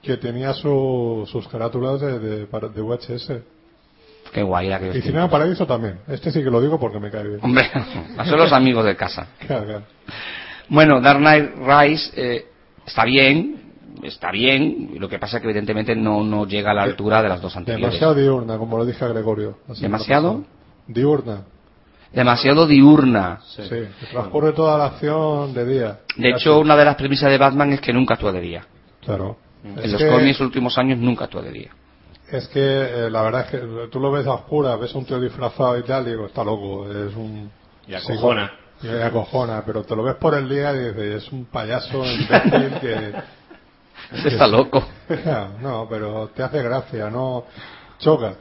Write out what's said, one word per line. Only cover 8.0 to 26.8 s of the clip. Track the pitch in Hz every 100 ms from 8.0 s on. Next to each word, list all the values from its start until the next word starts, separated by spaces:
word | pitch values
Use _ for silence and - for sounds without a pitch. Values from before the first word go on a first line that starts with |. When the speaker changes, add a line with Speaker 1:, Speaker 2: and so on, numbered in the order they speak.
| - - 156
Speaker 2:
son | 156
los | 165
amigos | 135 131 117 107
de | 92
casa. | 92 - 80
Speaker 1:
<laughs> | _ -
Claro, | 127 104
claro. | 104 107 _ - - - - - - -
Speaker 2:
Bueno, | 147 156 135
Dark | 131 143
Knight | 151 151 143 -
Rise, | 131 143 147 156 - -
eh, | 123 117 - _ _ _ -
está | -
bien, | 113 131 135 151 262 311 - - - -
está | 69 - 87
bien. | 98 127 135 156 - - -
Lo | 95
que | 98
pasa | 104 117
es |
que | 113
evidentemente | 104 98 107 107 113
no, | 110 104
no | 107 107 101
llega | 104 104
a |
la | 101 101
Speaker 1:
De-, |
Speaker 2:
altura | 98 104 110
de | 107
las | 90
dos | 92 90
anteriores. | 90 113 95 87
Speaker 1:
demasiado | 160 143
diurna, | 139 131 113 110
como | 117 113
lo | 120
dije | -
a | 123
Gregorio | 113 107 107 107 95 -
la | 113
semana | 101 107
Speaker 2:
¿Demasiado? | 107 143 165 233
Speaker 1:
pasada. | 294 _ _ _ -
Diurna. | 117 139 151 117 101 95 _ _ _ _ _ _
Speaker 2:
Demasiado | 127 123 120 131 147 165
diurna. | 143 139 151 131 110 90 95 -
Speaker 1:
Sí. | - 101
Speaker 3:
Sí. | 117 104 95 120
Speaker 1:
Transcurre | 123 101 151 151
toda | 143 160 151
la | 143
acción | - 147 156 156 147 143
de | 123 120
día. | 135 113 101 - -
Speaker 2:
De | 127
Speaker 1:
Casi. | 123
Speaker 2:
hecho, | 156 151
una | 151
de | 147